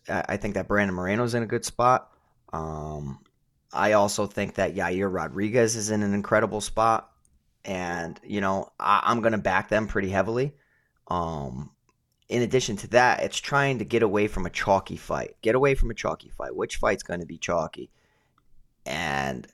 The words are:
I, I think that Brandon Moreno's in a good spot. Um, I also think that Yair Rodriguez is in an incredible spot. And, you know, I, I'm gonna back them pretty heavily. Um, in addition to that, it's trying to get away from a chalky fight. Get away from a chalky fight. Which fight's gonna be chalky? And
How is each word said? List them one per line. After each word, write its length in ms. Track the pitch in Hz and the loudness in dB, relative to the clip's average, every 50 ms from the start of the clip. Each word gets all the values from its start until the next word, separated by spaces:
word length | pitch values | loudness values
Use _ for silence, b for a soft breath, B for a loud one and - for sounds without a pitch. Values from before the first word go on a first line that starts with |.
| _ - | _ -4
I, 160 | 82 90 - - | -4 -4 -2 -2
I 80 | 87 104 | -4 -4
think 160 | - 107 98 | -4 -4 -4
that 140 | 95 92 - | -4 -2 0
Brandon 280 | 101 104 101 98 92 | 2 2 2 2 0
Moreno's 380 | 90 90 92 101 107 123 120 117 | -2 -2 0 0 0 0 0 0
in 100 | 120 113 | -2 -2
a 20 | |
good 200 | 104 120 117 - | -2 -2 -4 -4
spot. 440 | - - - 120 123 127 - - - _ _ _ _ _ _ _ _ - | -4 -2 2 4 4 4 4 2 -4 _ _ _ _ _ _ _ _ -10
Um, 640 | 82 80 80 78 76 76 78 78 73 73 69 67 - _ _ _ _ _ _ _ _ _ _ - | -8 -8 -8 -8 -8 -8 -8 -8 -8 -8 -10 -10 -12 _ _ _ _ _ _ _ _ _ _ -4
I 180 | - 92 104 107 | 0 2 4 6
also 340 | 104 101 104 - - 104 98 | 6 4 4 2 -2 -4 -4
think 280 | - - 101 95 - | -2 -4 -4 -4 -2
that 200 | - 95 87 80 | -2 -2 -2 0
Yair 380 | 98 92 87 90 92 98 98 92 | -2 -2 0 0 0 0 0 -2
Rodriguez 640 | 92 78 80 - 95 101 107 107 127 117 110 110 | -2 -4 -4 -4 -4 -2 0 2 4 4 2 2
is 160 | 117 104 104 | -2 -2 -2
in 100 | 110 107 | 0 0
an 120 | 104 101 101 | 0 0 0
incredible 480 | 101 98 - 113 107 110 104 107 107 | 0 0 2 2 4 4 2 -2 -4
spot. 500 | 101 - - - 110 113 113 - - - _ _ _ _ _ _ _ _ _ _ - | -6 -4 0 2 4 4 4 2 -2 -6 _ _ _ _ _ _ _ _ _ _ -10
And, 520 | - 98 92 90 87 87 87 85 82 90 - - | -8 -6 -6 -4 -4 -4 -6 -6 -8 -10 -12 -10
you 160 | - 101 101 | -6 -4 -2
know, 320 | 101 95 95 98 - - _ - | 0 0 0 -2 -4 -6 _ -2
I, 220 | - 80 104 95 - | 2 4 4 4 4
I'm 180 | - 117 120 | 2 2 2
gonna 160 | 107 113 110 104 | 2 2 0 2
back 320 | - 98 92 95 101 - | 0 2 2 0 0 2
them 180 | 107 107 110 101 | 0 0 0 0
pretty 220 | - 107 98 92 | -2 -2 -2 0
heavily. 440 | 95 95 92 98 113 123 135 147 147 _ _ _ _ _ _ _ _ _ _ - | 2 0 0 2 0 -2 -2 -2 -4 _ _ _ _ _ _ _ _ _ _ -4
Um, 600 | 85 87 85 82 82 78 69 65 62 64 76 67 _ _ _ _ _ _ _ _ _ _ _ - | -2 -2 -2 -2 -4 -6 -8 -8 -8 -10 -12 -12 _ _ _ _ _ _ _ _ _ _ _ -2
in 120 | - 120 | 0 0
addition 360 | 123 113 139 131 123 - 107 95 | 2 4 2 2 2 0 -6 -6
to 100 | - 95 | -4 2
that, 360 | - 120 123 123 101 - - | 4 6 6 6 4 2 0
it's 140 | 98 - - | -4 -4 -6
trying 420 | - - 147 139 139 139 135 117 | -6 -2 0 2 2 2 0 -2
to 60 | 107 | -2
get 180 | - 117 117 110 | 0 2 4 4
away 240 | 107 92 104 104 104 | 4 4 2 2 2
from 160 | - - 92 | 0 -2 -4
a 40 | 87 | -4
chalky 460 | - - - - 98 95 - - 92 | -4 -2 2 2 2 2 2 -2 -12
fight. 400 | 82 - - 80 71 60 - - _ | -10 -6 -4 -4 -4 -4 -6 -8 _
Get 120 | - 107 113 | 0 2 4
away 220 | 131 135 139 139 | 4 4 4 4
from 160 | 127 - 113 | 4 2 0
a 20 | 117 | 0
chalky 360 | - - - 78 - - - | -2 -4 -4 -4 -4 -10 -16
fight. 260 | - - - 65 62 | -12 -10 -8 -8 -4
Which 220 | 85 104 113 - - | -4 -4 -4 -2 0
fight's 260 | - 113 104 90 - | 0 2 0 0 -2
gonna 220 | - 87 90 85 | -6 -6 -6 -8
be 120 | 76 82 80 | -8 -12 -10
chalky? 520 | - - 87 85 80 82 - - - - _ _ _ _ _ _ _ _ _ _ _ _ - - - _ _ _ - | -4 -2 0 0 0 -2 -6 -12 -16 -16 _ _ _ _ _ _ _ _ _ _ _ _ -20 -20 -20 _ _ _ -10
And 600 | - 65 78 87 78 71 69 67 67 67 62 - - | -6 -6 -4 -2 -2 -2 -2 -2 -2 -4 -6 -10 -16